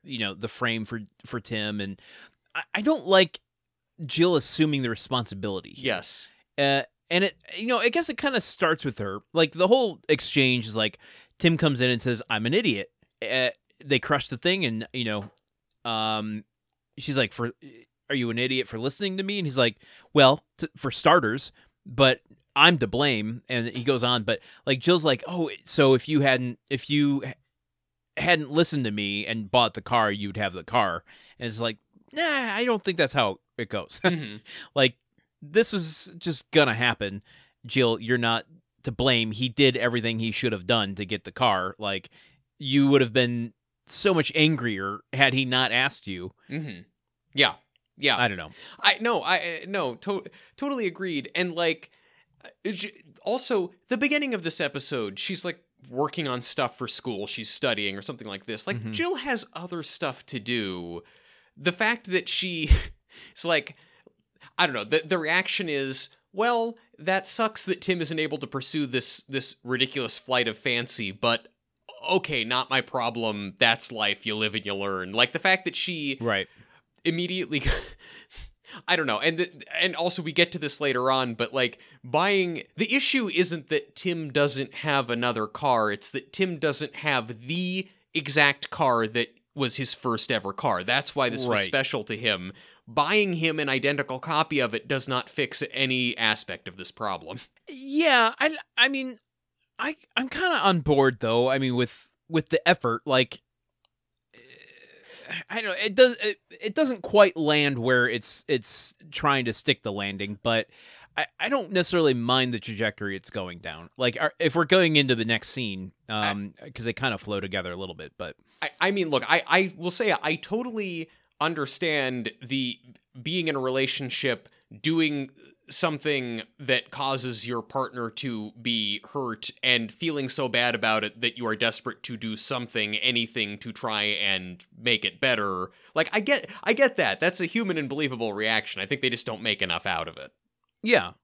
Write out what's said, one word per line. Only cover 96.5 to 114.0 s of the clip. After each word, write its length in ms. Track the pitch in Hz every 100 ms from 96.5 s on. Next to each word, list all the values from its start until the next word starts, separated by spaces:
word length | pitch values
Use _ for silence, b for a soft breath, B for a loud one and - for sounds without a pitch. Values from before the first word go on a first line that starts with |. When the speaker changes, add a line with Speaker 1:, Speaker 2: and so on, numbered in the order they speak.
| 87 -
Speaker 2:
of 80 | 90
this 140 | 92
problem. 480 | - 107 90 80 113 - _ -
Speaker 1:
Yeah, 640 | 277 269 285 320 254 226 247
I, 180 | 294 311 - -
I 120 | 254
mean, 300 | 277 262 233 _ _ _ _ _ _
I, 180 | 254 311 _
I'm 140 | - 262
kinda 280 | 294 370 311
on 240 | 196 180
board 360 | 139 143 135 123
though. 300 | 113 117 127
I 100 | 135
mean, 160 | 135
with, 360 | 123 120 - - _ _
with 220 | 160 -
the 160 | 160 -
effort, 340 | 180 123 113
like, 360 | - 131 127 - _ _ _ _ _ _ _ _ _
eh, 40 | - 131 123 - - - - - B B B -
I 60 | 214
don't 40 | 220 180
know, 80 |
it 100 | 214
does, 220 | 196 254 240
it, 160 | 214 - _ -
it 140 | 214
doesn't 280 | 208 294 233
quite 340 | - 208 196 -
land 420 | 151 151 143 127
where 300 | 117 127 123
it's, 360 | 117 - - -
it's 460 | 135 107 - - - 160
trying 340 | - 151 139 120
to 60 |
stick 300 | 107 - 131
the 100 | 113
landing, 460 | 101 101 98 101 104
but 260 | 117 113 - B B B B -
I, 100 | 151 _
I 80 | 202
don't 240 | - 190
necessarily 420 | 190 170 175 156
mind 400 | 123 117 127 127
the 60 | 117
trajectory 560 | - 107 110 - 101 95
it's 140 | -
going 280 | 107 92 87
down. 320 | 85 78 85
Like, 200 | -